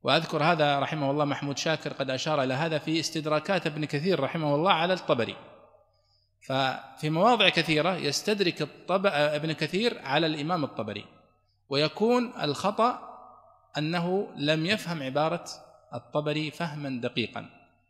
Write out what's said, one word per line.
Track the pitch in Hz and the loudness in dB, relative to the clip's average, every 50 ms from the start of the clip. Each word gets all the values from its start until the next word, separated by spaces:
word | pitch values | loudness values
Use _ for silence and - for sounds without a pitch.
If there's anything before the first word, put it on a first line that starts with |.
| - | 4
وأذكر | 131 135 160 165 - 170 156 143 | 4 2 2 2 0 -2 2 4
هذا | 165 175 156 151 143 143 139 | 4 4 4 4 2 4 2
رحمه | 135 - 160 156 143 135 | 0 -2 -2 -2 0 0
الله | 139 147 151 | 2 2 0
محمود | 147 135 - 135 143 143 | 0 0 -2 -4 -6 -4
شاكر | - - 165 156 147 - 147 - | -2 -2 -2 -2 -2 -4 -10 -6
قد | - 139 131 | -6 -4 -4
أشار | 131 127 - 160 156 143 131 | -4 -2 -2 0 2 2 2
إلى | 131 131 | 0 0
هذا | 131 160 170 156 | 0 0 -2 -2
في | 147 - 160 156 165 | -2 -2 -2 -2 -2
استدراكات | 147 - - 165 147 156 151 151 151 - 196 175 - | -2 -2 -4 -4 -2 0 0 0 0 0 -2 0 0
ابن | 165 147 151 151 | -2 -2 -2 -4
كثير | 139 - 143 151 196 180 143 | -2 -2 -2 2 2 2 2
رحمه | 135 127 - 170 156 147 143 | 2 0 0 0 2 2 2
الله | 143 165 196 | 4 4 4
على | 190 156 165 180 185 | 4 4 4 0 0
الطبري، | 175 - - 151 123 110 107 98 - - - - - - - _ _ _ _ _ _ _ _ _ _ _ _ _ _ | -2 2 0 2 2 2 -2 -4 -12 -16 -20 -20 -20 -20 -20 _ _ _ _ _ _ _ _ _ _ _ _ _ _
ففي | - - 135 135 135 131 - - - - - - - 156 | -6 -2 0 2 2 0 -2 -4 -12 -16 -12 -6 -2 0
مواضع | 156 160 190 240 247 214 202 180 | 2 4 6 6 6 6 6 4
كثيرة | - 170 156 160 156 151 147 180 190 | 6 4 2 2 2 2 4 2 0
يستدرك | 160 139 143 139 - - - 220 202 196 175 - - | 0 -2 -2 -2 -2 -2 -2 0 2 2 0 2 0
الطب-، | 156 - - - - - 180 190 190 202 - | -6 -6 -6 -16 -4 -2 0 2 2 2 2
ابن | 143 147 147 151 147 151 160 | 4 2 2 2 0 -2 -2
كثير | 156 - 160 143 - 190 226 240 226 - - | -2 -2 -2 -2 0 0 0 0 -2 -4 -4
على | 135 135 156 165 | 0 2 2 2
الإمام | 156 156 151 143 160 185 170 143 | 2 0 -2 -2 -2 0 -2 -2
الطبري، | 123 - - 110 107 104 101 - - - - _ _ _ _ _ _ _ _ _ _ | -4 -4 -6 -6 -6 -6 -10 -10 -14 -20 -20 _ _ _ _ _ _ _ _ _ _
ويكون | 139 139 151 151 - - 208 233 247 247 240 - - - 160 | 0 0 0 0 0 0 2 2 4 2 0 -2 -4 -4 -2
الخطأ | 151 139 - - 196 202 - 220 247 247 - - - - - - - - - _ - _ _ _ _ - | -2 -2 0 -2 -2 2 2 2 2 0 -4 -12 -16 -18 -20 -20 -20 -20 -20 _ -20 _ _ _ _ -6
أنه | 147 151 156 170 175 170 180 185 196 202 - - | -4 -4 -2 -2 -2 -2 0 -2 -2 -2 -4 -6
لم | - 143 147 156 160 156 | -2 0 0 2 2 2
يفهم | 180 214 208 - 175 175 156 135 | 0 0 -2 -2 -6 -6 -6 -6
عبارة | 131 131 143 151 185 175 170 - - - - - - - - _ _ - | -2 0 0 0 0 0 -4 -6 -12 -16 -16 -18 -20 -20 -20 _ _ -14
الطبري | 120 - - - 151 147 151 151 156 156 151 | -14 -14 -4 -4 -2 -2 -2 -2 -2 -4 -6
فهما | - - 175 160 147 151 147 139 131 120 | -6 -6 -6 -6 -6 -8 -8 -6 -6 -4
دقيقا | 120 123 - 135 113 - - 110 107 - - - _ _ _ _ _ | -6 -4 -2 -2 -4 -4 -6 -10 -12 -12 -20 -20 _ _ _ _ _